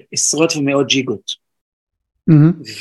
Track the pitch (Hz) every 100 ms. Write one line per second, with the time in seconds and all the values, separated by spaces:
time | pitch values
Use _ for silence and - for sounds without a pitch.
0 | - 127 - 151 160 151 139 139 127 139
1 | 131 101 - - _ _ _ _ _ _
2 | _ _ - 151 156 160 139 -